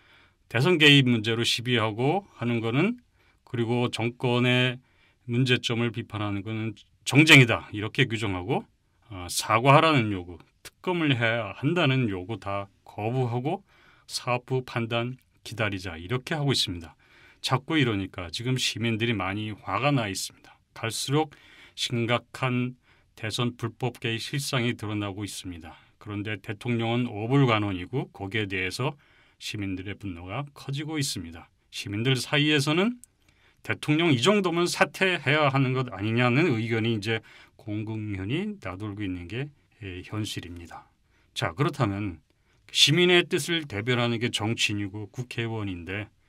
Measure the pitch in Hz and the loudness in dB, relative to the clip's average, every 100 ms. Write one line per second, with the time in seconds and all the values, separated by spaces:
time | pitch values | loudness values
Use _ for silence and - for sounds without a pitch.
0 | _ _ _ _ _ 117 151 175 151 143 | _ _ _ _ _ 0 4 8 8 8
1 | 127 117 107 113 117 - 117 120 110 104 | 8 2 2 0 0 -2 0 2 2 2
2 | 135 185 196 - 120 117 113 127 190 247 | 0 0 -4 -6 -2 0 0 2 2 0
3 | _ _ _ _ - 117 113 123 120 - | _ _ _ _ -8 -4 0 0 0 0
4 | 113 - 127 120 123 123 127 123 - _ | -4 -2 0 2 4 4 2 -2 -12 _
5 | _ _ - 120 127 120 - 117 117 113 | _ _ -4 0 2 2 2 -2 -2 -4
6 | 110 107 104 101 104 110 110 104 - _ | -8 -6 -4 -4 -6 -6 -6 -10 -18 _
7 | - 135 156 147 117 92 - 104 104 - | 2 6 10 10 10 4 -2 -6 -4 -2
8 | 113 110 110 92 92 170 233 _ _ _ | -2 0 -2 -4 -2 -4 -4 _ _ _
9 | _ 95 87 - - 110 135 147 160 143 | _ -12 -6 -6 2 4 8 8 8 4
10 | 110 95 87 85 - _ - - 185 175 | 2 -2 -6 -14 -20 _ -20 -10 -4 -2
11 | 156 120 117 117 104 - 135 175 147 131 | 0 2 2 0 -4 -4 0 2 2 2
12 | 120 95 90 113 101 98 98 _ - - | 0 -2 -6 -8 -6 -6 -6 _ -18 -6
13 | 110 131 123 123 131 196 - _ - _ | -4 0 -2 -2 -2 -6 -8 _ -20 _
14 | - - - 123 - 131 127 123 113 117 | -12 -10 -4 -4 -2 -4 -4 -4 -2 -2
15 | 120 131 _ _ - 107 107 98 95 82 | -2 -8 _ _ -14 -4 -2 -2 -6 -10
16 | 90 127 - 160 143 123 - 87 80 - | -6 -6 -4 -2 0 0 0 -6 -12 -20
17 | _ - - _ - 135 - 160 120 101 | _ -20 -20 _ -4 -2 0 2 2 0
18 | 92 - 85 - 117 127 - 107 117 110 | -2 -8 -10 -6 -2 -2 -2 -2 -2 0
19 | 117 107 92 104 107 104 - 98 139 139 | 0 0 -2 -4 -6 -8 -4 0 2 2
20 | 107 95 - - - - _ - 113 - | 0 -6 -8 -14 -20 -20 _ -8 -6 -4
21 | - 143 156 - - - - - - 120 | 0 0 0 -6 -20 -20 -20 -8 -4 -2
22 | 117 120 - - 131 123 123 127 _ _ | 0 0 -2 -4 -2 0 -2 -6 _ _
23 | _ - 110 - 120 120 117 - 120 - | _ -10 -8 -2 -2 -2 -8 -4 -6 -4
24 | 120 117 - 147 139 131 117 113 104 107 | -6 -6 -4 -6 -2 -2 -2 -2 -4 -4
25 | 101 95 101 - 92 85 80 - _ _ | -4 -6 -10 -10 -12 -14 -16 -20 _ _
26 | 107 104 104 107 - 104 123 117 113 120 | -10 -8 -6 -8 -8 -8 -4 -2 0 -2
27 | 123 101 113 139 135 110 104 90 90 104 | -2 -6 0 4 6 4 2 -4 -6 -6
28 | 90 - 98 110 104 95 92 - 135 147 | -6 -8 -6 -4 -2 -2 -4 -2 -4 -6
29 | _ _ _ _ - 107 98 92 98 98 | _ _ _ _ -10 -8 -6 -6 -8 -10
30 | 101 85 90 117 143 - - 139 151 156 | -10 -10 -8 -8 -8 -12 -10 -8 -6 -4
31 | 139 - 82 82 - _ _ - 101 101 | -4 -6 -10 -14 -20 _ _ -12 -6 -2
32 | 123 127 - 147 151 151 143 160 214 247 | 0 0 2 2 4 2 2 2 2 -2
33 | - _ _ _ _ _ - 101 - 151 | -12 _ _ _ _ _ -6 -4 0 2
34 | 170 127 143 208 180 170 170 - 190 - | 4 4 4 4 2 2 0 2 0 2
35 | 190 175 139 151 147 135 131 127 123 95 | 0 0 2 4 4 4 2 0 -4 -4
36 | 107 117 123 123 175 113 113 113 113 113 | 0 2 4 4 2 2 0 0 0 0
37 | 107 113 - - - - - 107 110 110 | -2 -4 -4 -20 -20 -18 -8 -6 -6 -6
38 | 107 98 95 151 214 202 95 90 107 101 | -6 -6 -4 -4 -4 -8 -10 -8 -10 -6
39 | 98 90 85 113 147 - _ _ 98 90 | -6 -6 -8 -8 -8 -12 _ _ -14 -14
40 | 95 107 104 - 87 87 85 - - _ | -10 -8 -6 -8 -10 -14 -16 -18 -20 _
41 | _ _ _ - 180 - 170 139 113 98 | _ _ _ -4 -4 0 -2 0 -2 0
42 | 104 85 _ _ _ _ _ - - 170 | -6 -8 _ _ _ _ _ 2 4 6
43 | 180 175 175 180 143 165 143 101 113 123 | 6 4 2 -2 -2 -4 -4 -6 -2 0
44 | 120 117 120 - 110 113 - 104 101 104 | 0 0 -2 -2 -2 0 0 -2 -4 -8
45 | 104 - 123 - 113 113 101 90 85 98 | -12 -10 -10 -6 -4 -4 -6 -8 -8 -8
46 | 104 _ | -8 _